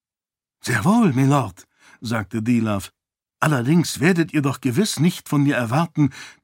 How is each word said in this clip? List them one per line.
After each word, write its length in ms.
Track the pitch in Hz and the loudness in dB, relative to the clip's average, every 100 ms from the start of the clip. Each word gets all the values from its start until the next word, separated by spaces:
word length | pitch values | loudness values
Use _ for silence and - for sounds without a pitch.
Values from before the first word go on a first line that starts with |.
| _ _ _ _ _ _ | _ _ _ _ _ _
„Sehr 220 | - 120 | -4 -2
wohl, 300 | 151 233 214 | 2 4 4
Milord“, 500 | 123 139 143 110 - - _ _ - | 2 2 2 0 -8 -20 _ _ -14
sagte 400 | 120 117 101 113 | -6 -6 -4 -4
Dilaf. 480 | 110 120 110 101 - _ _ _ _ _ | 0 0 0 -4 -6 _ _ _ _ _
„Allerdings 600 | 131 143 120 175 - - | -2 0 2 2 0 0
werdet 340 | 151 180 160 | 0 2 0
ihr 80 | 156 | -2
doch 180 | 139 127 | -2 -2
gewiss 400 | 131 120 214 - | -4 -2 -2 0
nicht 300 | 165 - - | 0 0 -4
von 140 | 147 | 0
mir 120 | 139 120 | 0 0
erwarten, 540 | 117 131 165 - 139 - - - | 0 0 -2 0 0 -2 -20 -12